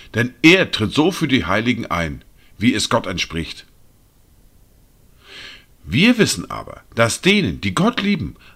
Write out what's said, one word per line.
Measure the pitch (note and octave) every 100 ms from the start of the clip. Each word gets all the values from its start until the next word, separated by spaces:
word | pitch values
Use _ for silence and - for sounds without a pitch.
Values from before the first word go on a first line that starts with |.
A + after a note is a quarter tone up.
| -
Denn | G#2+ B2 -
er | D#3+ F#3+ D#3
tritt | - G#2
so | C#3 E3
für | F3 C#3+
die | B2 E2
Heiligen | G#2 A#2 A2+ -
ein, | E2+ D#2+ C2 - _ - -
wie | A#2 G#2+
es | -
Gott | A#2+ F#2
entspricht. | F2+ - E2 D#2 - - _ _ _ _ _ _ _ _ _ _ _ _ _ _ _ - - - - _ _
Wir | D2 A2+ A3+ A#3+
wissen | D#3+ E2+ -
aber, | A1 - - -
dass | - A#2 -
denen, | F3+ G#3 A#2+ C2+
die | G2+
Gott | F2+ G#3+ -
lieben, | G3+ F3+ D2+ - -